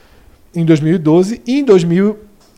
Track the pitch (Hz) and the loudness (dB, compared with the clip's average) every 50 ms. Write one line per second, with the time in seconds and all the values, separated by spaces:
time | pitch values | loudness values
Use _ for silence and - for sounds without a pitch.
0 | _ _ _ _ _ _ _ _ _ _ _ 170 165 160 165 147 151 156 170 190 | _ _ _ _ _ _ _ _ _ _ _ -4 0 0 0 0 2 -2 -2 -2
1 | 156 151 156 180 185 196 233 - - 240 254 285 285 262 196 185 165 170 170 185 | 0 0 2 2 0 -2 -6 -10 -6 -4 -4 -2 2 2 2 2 2 0 -2 0
2 | 196 214 214 - - - _ _ _ _ _ | -2 -2 -4 -8 -16 -20 _ _ _ _ _